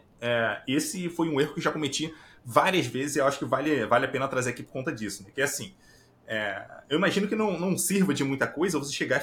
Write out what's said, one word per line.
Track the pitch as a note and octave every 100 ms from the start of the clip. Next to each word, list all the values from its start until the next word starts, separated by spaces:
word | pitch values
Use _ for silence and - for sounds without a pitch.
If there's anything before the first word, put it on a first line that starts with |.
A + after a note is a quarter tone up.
| - -
é, | A#2+ A#2 A2+ G#2 -
esse | C#3+ D#3+ F#3+ F3
foi | F3 E3
um | C#3
erro | D3
que | -
eu |
já | D3+
cometi | D3+ C#3+ C#3+ D#3+ - - -
várias | B2 C#3+ F3+ F#3 A#2+
vezes | A#2+ C#3+ C#3+
e |
eu | C#3
acho | C3+
que | C3
vale, | C3 D3+ C#3 G#2+
vale | A#2+ C3
a |
pena | C3 C3+
trazer | C3 B2
aqui | A#2+
por | -
conta | C3 C3
disso, | B2 G#2 -
né? | G2 -
Que |
é |
assim, | C3+ - G#2+ - - - _ _ -
é, | A2 G#2 G2 - - -
eu | D3+
imagino | F#3 G3 G#3
que | A3
não, | G#3+ E3
não | F#3 F#3
sirva | - G3 E3
de | C3+
muita | C3+ C3+ A#2+
coisa | C#3+ F#3+ D3+
você | C#3+
chegar | - C#3
e | C3